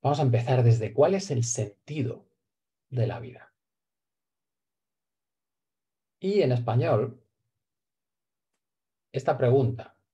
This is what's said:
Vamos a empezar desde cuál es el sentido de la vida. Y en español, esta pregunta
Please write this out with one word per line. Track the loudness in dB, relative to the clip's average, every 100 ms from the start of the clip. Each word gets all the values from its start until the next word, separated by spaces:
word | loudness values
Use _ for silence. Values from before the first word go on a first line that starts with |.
Vamos | -2 0
a |
empezar | 2 0 2 2
desde | 4 4 2
cuál | 2 2
es | 2 -2
el | -4
sentido | -4 -4 -8 -10 -12 -6 -6 -8 _ _ _ _ _ _ _
de | -4 -4
la | -4
vida. | -12 -18 -20 _ _ _ _ _ _ _ _ _ _ _ _ _ _ _ _ _ _ _ _ _ _ _ _ _ _ _
Y | -2 0
en | 2
español, | 0 0 0 2 0 -2 -8 _ _ _ _ _ _ _ _ _ _ _ _ _ _ _ _ _ _ _
esta | -8 -4 0
pregunta | 2 2 2 -2 -12 _ _